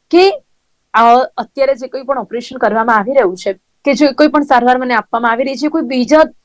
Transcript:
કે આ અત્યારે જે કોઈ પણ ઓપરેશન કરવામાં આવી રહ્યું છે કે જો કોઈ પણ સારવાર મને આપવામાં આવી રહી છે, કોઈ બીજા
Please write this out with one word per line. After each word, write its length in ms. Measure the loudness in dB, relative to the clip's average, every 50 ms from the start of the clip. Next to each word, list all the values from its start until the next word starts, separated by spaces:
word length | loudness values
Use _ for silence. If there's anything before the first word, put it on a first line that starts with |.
| _ 0
કે 320 | 2 4 4 4 2 -2 _ _ _ _ _ _ _ _ _ _ 0
આ 220 | 2 4 4 4
અત્યારે 600 | 4 2 -2 -6 -10 -12 -10 -4 -4 -2 -2 -2
જે 120 | -4 -6 -12
કોઈ 140 | -12 -12
પણ 160 | -6 -6 -6 -6
ઓપરેશન 400 | -6 -8 -8 -10 -10 -10 -8 -4
કરવામાં 400 | -2 -2 0 0 0 0 0 0
આવી 160 | 0 0 0
રહ્યું 240 | 0 0 0 -2 -4
છે 160 | -6 -8 -8
કે 400 | _ _ _ _ _ -4 -2 0
જો 180 | 2 2 0
કોઈ 160 | 2 2 2 2
પણ 160 | 2 0 0
સારવાર 340 | 2 0 2 2 2 0 0
મને 160 | 0 -2 -2
આપવામાં 380 | -2 -4 -2 -6 -2 -2 -2
આવી 120 | -2 -2 -4
રહી 120 | -6 -6
છે, 120 | -4 -6 -4
કોઈ 140 | -4 -4
બીજા 400 | -4 -4 -2 -4 0 2 4 4 4 2 -2 _ _